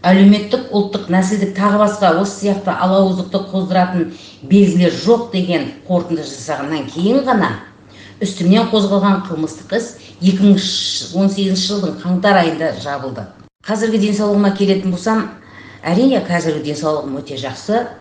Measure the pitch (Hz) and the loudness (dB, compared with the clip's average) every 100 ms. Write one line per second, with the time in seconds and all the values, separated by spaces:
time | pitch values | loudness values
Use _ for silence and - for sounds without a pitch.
0 | 175 196 196 208 - 262 - 208 190 170 | 4 8 8 6 2 -4 -2 -2 -2 -4
1 | - 185 185 208 190 185 202 208 208 - | 0 0 2 0 -2 0 0 2 2 2
2 | 185 165 202 - 202 185 185 - 185 190 | 2 2 -2 -2 -2 -2 -2 -2 2 2
3 | 190 185 - 196 190 190 185 185 180 180 | 2 0 -4 -6 -4 -4 0 0 0 -2
4 | 160 - - - 135 196 190 170 175 123 | -4 -8 -20 -20 2 6 6 4 2 2
5 | 196 233 - 190 180 165 131 - - 175 | 2 2 2 -4 -2 -2 -4 -10 -2 -2
6 | 165 165 143 127 156 143 139 156 131 160 | -2 -6 -6 -12 -8 -6 -4 -6 -6 -2
7 | 190 262 254 226 139 107 - - - - | 0 2 2 0 0 -4 -12 -20 -20 -20
8 | - - 196 - 175 214 226 214 196 196 | -20 -8 -6 -2 2 4 4 0 2 2
9 | 196 185 - 156 156 - - 220 - - | 2 0 -2 -6 -6 -8 -6 -6 -6 -14
10 | - - 185 190 202 185 - - - - | -20 -2 0 4 4 4 2 -4 -4 -6
11 | - 175 196 196 190 185 190 208 175 - | -6 -2 0 0 -2 -2 -2 -4 -4 -6
12 | 180 180 202 190 165 156 160 143 147 143 | -4 0 4 4 2 -2 -4 -4 -8 -8
13 | 131 117 95 - - _ - 208 220 220 | -8 -10 -14 -18 -20 _ -6 -2 0 2
14 | 208 202 208 202 196 196 196 190 185 175 | 2 0 0 2 2 2 2 2 0 -2
15 | 226 220 202 - - - - - 160 180 | -2 -2 -4 -12 -20 -20 -20 -10 -2 2
16 | 269 233 - 170 165 151 147 147 156 151 | 4 2 0 -2 -2 -4 -6 -4 -2 -2
17 | 135 131 - 135 127 113 - 226 240 - | -4 -10 -10 -10 -10 -10 -2 -2 -2 -12